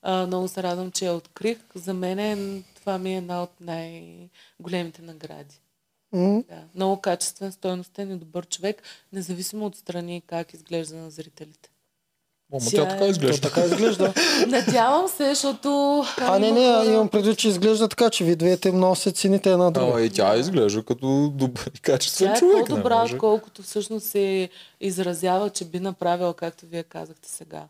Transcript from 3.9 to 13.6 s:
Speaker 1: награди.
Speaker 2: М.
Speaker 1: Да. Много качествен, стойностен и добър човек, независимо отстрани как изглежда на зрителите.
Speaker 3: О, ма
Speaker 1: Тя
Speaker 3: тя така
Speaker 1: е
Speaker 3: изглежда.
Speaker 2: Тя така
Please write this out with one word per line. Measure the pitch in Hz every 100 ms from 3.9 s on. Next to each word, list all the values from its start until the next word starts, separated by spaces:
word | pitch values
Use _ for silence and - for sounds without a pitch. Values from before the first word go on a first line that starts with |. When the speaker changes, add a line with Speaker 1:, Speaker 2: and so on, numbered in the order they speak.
| 165 170 170 175 _ _ _ 170 180 170 165
Speaker 1:
награди. | 165 156 156 151 143 _ _ _ _ _ _
Speaker 2:
М. | 190 185 208
Speaker 1:
Да. | 262 165 160 180
Много | 190 196
качествен, | 196 175 - - 196
стойностен | 185 185 180 180 - 196
и | 185
добър | 165 175 175
човек, | - 185 214 - - _
независимо | 196 175 180 185 214 208
отстрани | - - 175 175 175
как | _ 170 165
изглежда | 165 _ 170 156 160
на | 160
зрителите. | 151 156 - 151 160 _ _ _ _ _ _ _ _ _
Speaker 3:
О, | 139
ма |
Speaker 1:
Тя | 120 135
Speaker 3:
тя | 151
така | 196 196
Speaker 1:
е |
Speaker 3:
изглежда. | 185 135 117
Speaker 2:
Тя | 143
така | 170